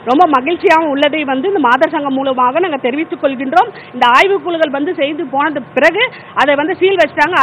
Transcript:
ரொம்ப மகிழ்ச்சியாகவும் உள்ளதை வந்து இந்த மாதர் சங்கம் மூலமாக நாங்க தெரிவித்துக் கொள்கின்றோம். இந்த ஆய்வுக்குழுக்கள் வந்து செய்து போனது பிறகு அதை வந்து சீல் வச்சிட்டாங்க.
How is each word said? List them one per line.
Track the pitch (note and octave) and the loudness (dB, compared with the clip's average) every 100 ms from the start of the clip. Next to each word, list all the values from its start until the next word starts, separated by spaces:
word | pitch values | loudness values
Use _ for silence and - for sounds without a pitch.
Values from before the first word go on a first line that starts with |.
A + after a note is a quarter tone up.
| - | -2
ரொம்ப | C4 F4 | 2 4
மகிழ்ச்சியாகவும் | C#4 B3+ E4+ F4 D#4+ E4 | 2 0 -2 2 2 2
உள்ளதை | C#4 D4 D4+ | 0 0 0
வந்து | C#4+ C4 F4 | -4 -4 -2
இந்த | G4 | 0
மாதர் | B3+ B3 D#4+ | 2 2 2
சங்கம் | D#4 C#4+ | 0 -4
மூலமாக | C4 C4+ B3+ B3 C#4+ | -2 -2 0 0 0
நாங்க | F#4 C#4+ | -2 -2
தெரிவித்துக் | B3+ C4+ D#4+ D#4+ | -4 -4 -6 -2
கொள்கின்றோம். | D4 C4 C4+ D#4+ A#4 - - | -2 -2 0 0 0 -4 -16
இந்த | B3 B3 | 0 2
ஆய்வுக்குழுக்கள் | B3+ F#4 G4 D4+ E4 D#4 C#4 | 4 2 0 -2 -2 -2 -2
வந்து | D4 E4+ | -4 -2
செய்து | C#4 D#4 D#4 | -4 -4 -6
போனது | C4+ D4 D4 A#3 | -2 -2 -4 -6
பிறகு | - D4 E4+ B4 - - - | 2 2 2 -4 -4 -12 -2
அதை | C4 C#4+ | 0 2
வந்து | D4+ F4 | 0 0
சீல் | F#4 G4 | 0 2
வச்சிட்டாங்க. | D#4 - D4+ F4 | 0 2 0 2